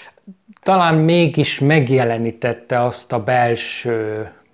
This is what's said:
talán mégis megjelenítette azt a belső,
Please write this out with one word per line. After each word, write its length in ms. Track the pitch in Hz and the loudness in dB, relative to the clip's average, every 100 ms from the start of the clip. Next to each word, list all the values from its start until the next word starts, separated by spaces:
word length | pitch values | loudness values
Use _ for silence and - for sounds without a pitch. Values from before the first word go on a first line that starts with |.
| - _ - - - - | -20 _ -20 -20 -20 -6
talán 340 | - 190 170 160 | 0 2 2 2
mégis 640 | 160 175 160 151 139 - | 4 4 2 2 -2 0
megjelenítette 1200 | 139 156 127 131 117 113 117 - 120 117 - 123 | 2 2 2 2 0 -2 -4 -4 -6 -6 -4 -2
azt 280 | 120 - - | 0 -4 -6
a 120 | 120 | -4
belső, 1080 | 101 123 120 117 - - 123 113 107 107 110 - _ | 0 0 2 0 -6 -8 -4 -4 -4 -6 -10 -16 _